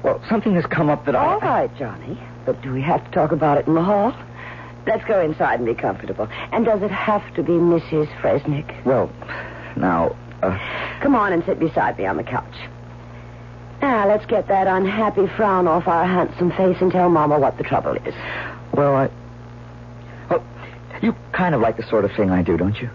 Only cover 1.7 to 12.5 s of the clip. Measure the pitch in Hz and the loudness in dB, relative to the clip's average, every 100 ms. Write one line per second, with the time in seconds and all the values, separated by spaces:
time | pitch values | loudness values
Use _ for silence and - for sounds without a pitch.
1.7 | - 127 - - 175 - - - 127 135 | -4 -8 -8 -10 -10 -12 -8 -4 -2 -2
2.7 | 131 139 147 - 180 170 160 151 143 139 | -2 0 0 0 0 2 2 4 4 4
3.7 | 160 180 208 214 - - - - - - | 2 4 4 2 -2 -14 -16 -14 -14 -16
4.7 | - - 202 - 202 160 156 147 113 120 | -8 -2 -2 2 2 2 2 0 0 0
5.7 | 117 98 - 110 - 110 - - 220 233 | -2 -2 -4 -8 -6 -6 -6 -4 0 2
6.7 | 214 202 190 - 208 - - 156 170 170 | 2 0 -2 0 0 -2 -4 0 4 6
7.7 | 170 - 156 151 - 147 143 139 143 - | 4 2 -2 -2 -2 0 0 0 -4 -4
8.7 | - 123 120 78 - - - - - - | -4 0 2 0 -4 -12 -12 -12 -14 -10
9.7 | - 92 85 82 - - - 90 95 - | -4 0 2 0 -4 -14 -4 -2 -2 -6
10.7 | - - - 277 254 202 170 170 143 160 | -8 -8 -2 2 4 4 0 0 0 0
11.7 | 165 - - 95 95 - - - | 2 0 0 -4 -2 -4 -6 -6